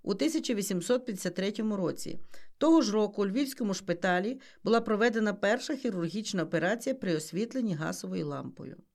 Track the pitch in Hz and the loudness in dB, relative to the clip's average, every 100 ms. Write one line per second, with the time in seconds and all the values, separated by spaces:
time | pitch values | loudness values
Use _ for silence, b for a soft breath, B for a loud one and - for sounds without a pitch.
0 | - 196 294 311 - 214 190 185 170 247 | -2 0 2 0 -2 -2 0 -2 2 0
1 | 254 190 180 175 190 214 214 202 165 - | 0 -6 -4 -2 -4 -2 -2 0 -2 -2
2 | - - B B B - 302 320 220 214 | -6 -6 B B B 2 6 8 6 2
3 | 208 208 196 220 269 - 214 185 - 175 | 2 0 0 0 -2 -2 -2 -2 -2 0
4 | 190 180 202 262 B B - 226 226 208 | 2 2 0 -6 B B 2 2 4 2
5 | 240 220 214 202 196 247 - 269 247 185 | 4 4 0 2 2 2 0 -2 -2 -2
6 | 165 196 214 190 160 165 170 233 269 262 | -2 -4 -2 -2 0 0 2 0 -2 -2
7 | 190 160 156 170 233 262 226 151 160 185 | 0 -2 -2 -4 -2 -2 -2 -2 -4 -4
8 | 190 185 151 139 - - 135 - _ | -6 -4 -4 -6 -8 -12 -14 -16 _